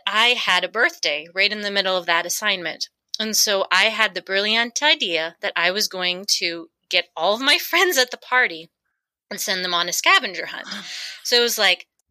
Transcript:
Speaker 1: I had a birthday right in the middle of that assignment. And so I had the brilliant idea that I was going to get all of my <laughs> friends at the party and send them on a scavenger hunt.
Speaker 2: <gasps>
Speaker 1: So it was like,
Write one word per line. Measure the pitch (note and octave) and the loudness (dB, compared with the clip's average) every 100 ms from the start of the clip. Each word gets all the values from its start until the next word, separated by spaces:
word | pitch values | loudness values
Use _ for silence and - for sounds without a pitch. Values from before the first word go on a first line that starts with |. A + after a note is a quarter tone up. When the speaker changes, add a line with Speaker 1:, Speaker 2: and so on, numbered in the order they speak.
| G3 | 0
Speaker 1:
I | G#3 A#3+ | 2 2
had | A#3+ G3 F3+ F3+ | 2 2 0 0
a | |
birthday | A3 E4 - D#3+ D3 E3+ | 0 -2 0 -4 -4 -6
right | F3+ G3+ | 0 0
in | G#3+ | 0
the | G#3 | -4
middle | G3+ F#3+ F#3 | -2 0 -2
of | F3 | 0
that | E3+ F3 | -2 -2
assignment. | - G#3+ F#3 D#3+ - - _ _ - | -4 -2 -2 -4 -8 -12 _ _ -8
And | A3 G#3 | -2 0
so | G#3+ G3 - | 2 2 2
I | F#3 G#3+ | 2 2
had | G#3+ G#3 | 2 -2
the | F3 | -2
brilliant | - G3 G#3 A3+ A#3 - | -4 -2 2 0 0 0
idea | D4 D#4+ G#3+ D#3+ E3 - | 2 2 2 -2 -2 -6
that | F#3+ E3+ | -6 0
I | F3 | 0
was | G3+ G#3 | 2 -2
going | F#3 F3+ F3+ G3+ - | -2 -4 -4 -2 -2
to | F3 E3+ E3 _ - | -2 -4 -12 _ -2
get | F3+ - D#3+ | -2 -2 0
all | F3+ | 0
of | A3+ | 2
my | C4+ E4+ | 2 2
<laughs> | - | 2
friends | E4+ F#4 C#4 | 0 2 2
at | B3 | 0
the | - | -4
party | - B3+ A3 D#3+ E3 _ _ _ _ _ - | 0 2 2 -2 -16 _ _ _ _ _ -14
and | G3+ | -8
send | - F#3 | -4 -2
them | F3+ | -2
on | F3 F3 | -2 -2
a | |
scavenger | - E4+ F#4+ A3 E3 G3 | 0 4 4 2 -8 -8
hunt. | - - | -10 -12
Speaker 2:
<gasps> | G3+ - - - - | -12 -12 -12 -12 -10
Speaker 1:
So | - A#3+ | 0 2
it | |
was | A#3+ A3 | 2 2
like, | F#3+ F3+ - _ _ | 2 0 -4 _ _